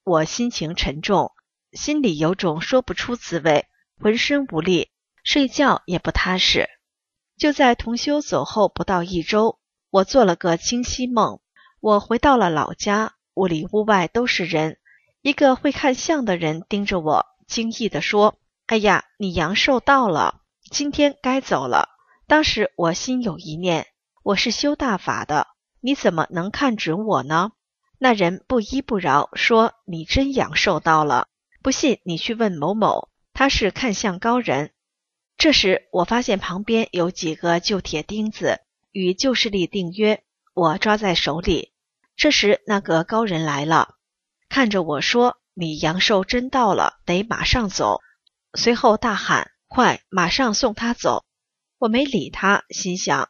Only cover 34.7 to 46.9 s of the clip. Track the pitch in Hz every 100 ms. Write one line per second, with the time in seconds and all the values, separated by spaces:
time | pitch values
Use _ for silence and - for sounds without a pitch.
34.7 | _ _ _ _ _ _ - 311 - 185
35.7 | 190 _ 185 170 233 247 196 - 180 214
36.7 | 226 226 180 165 - 170 156 170 170 -
37.7 | 196 - 151 - 214 214 - 156 - _
38.7 | _ _ 196 185 190 269 233 226 196 170
39.7 | 202 175 190 214 214 _ _ _ - 165
40.7 | 175 220 214 208 165 - 160 196 160 -
41.7 | _ _ _ _ - 302 277 208 - -
42.7 | 202 190 160 170 220 226 160 156 143 151
43.7 | 160 - _ _ _ _ _ - 277 233
44.7 | 202 160 147 - 240 247 - _ - 160
45.7 | 151 160 180 - 202 190 247 254 269 220
46.7 | 139 73